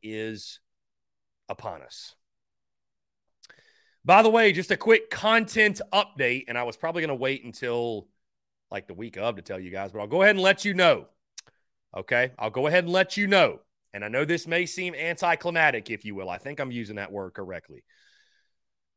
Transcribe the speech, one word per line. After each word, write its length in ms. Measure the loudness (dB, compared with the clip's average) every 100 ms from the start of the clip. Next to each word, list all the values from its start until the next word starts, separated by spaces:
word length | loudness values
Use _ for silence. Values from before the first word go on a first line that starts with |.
is 580 | -10 -8 -8 -8 -14 -18 _ _ _ _ _ _ _ _ -14
upon 340 | -12 -10 -14
us. 320 | -16 -18 -20 -20 _ _ _ _ _ _ _ _ _ _ _ _ -20 -20 _ _ _ _ 6
By 180 | 8
the 60 | 8
way, 240 | 6 6
just 180 | 4 0
a 60 | -2
quick 320 | 4 4 4
content 680 | -2 2 2 2 2 2 0 -2
update, 520 | 0 0 -2 -2 -2 -4
and 100 | -6
I 60 |
was 120 | -6 -6
probably 260 | -6 -4
gonna 100 | -4
wait 300 | -2 -2 -4
until, 640 | -8 -8 -4 -2 -4 -6 -10 _ _ _ _ _ _
like, 160 | -12 -12
the 60 | -14
week 220 | -12 -4
of 180 | -4 -4
to 60 |
tell 160 | -10 -12
you 100 | -10
guys, 220 | -10 -10
but 80 | -8
I'll 80 | -2
go 160 | 4
ahead 120 | 4 6
and 80 |
let 220 | 2 2 0
you 80 |
know. 320 | 4 4 4 -2 _ _ -20 -20 _ _ _ _ -14
Okay? 360 | -2 0 0 -4
I'll 100 | -6
go 160 | -2 2
ahead 200 | 2 2
and 60 |
let 260 | 0 0 -2
you 100 | 2
know. 320 | 4 4 2 _ _ _
And 100 | -12
I 40 | -6
know 180 | -2 -2
this 220 | -2 -2
may 180 | -4 -2
seem 300 | -6 -8 -6
anticlimactic, 960 | -6 -2 0 0 0 2 2 2 -4
if 140 | -8 -8
you 100 | -8
will. 140 | -8
I 100 | -8
think 200 | -10 -8
I'm 120 | -6
using 240 | -6 -8 -8
that 160 | -8
word 220 | -8 -10 -10
correctly. 480 | -12 -12 -14 -20 _ _ _ _ _ _ _ _ _ _ _